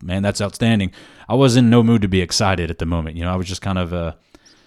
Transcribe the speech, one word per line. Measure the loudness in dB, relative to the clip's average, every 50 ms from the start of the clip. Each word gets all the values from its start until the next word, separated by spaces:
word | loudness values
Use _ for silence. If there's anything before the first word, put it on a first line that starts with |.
man, | -8 -6 -4 -2
that's | -2 -2 -2 -2
outstanding." | -4 -6 -4 0 2 2 2 2 0 -2 -6 -12 -20 -20 -20 -16 -6 -2
I | 2
was | 4 4 4 4
in | 4 4 4
no | 4 4
mood | 6 4 4 2
to | 2 0
be | 0 0
excited | 0 0 -2 0 0 0 0 0 -2 -4
at | -4 -6
the | -4
moment. | -4 -2 -2 -4 -6 -6
You | -6 -4
know, | -4
I | -4
was | -4 -4 -6
just | -8 -8
kind | -6 -4 -4
of, | -4 -4 -4
uh, | -4 -4 -4 -6 -8 _ _ _ -20 -20 _ _ _ _ _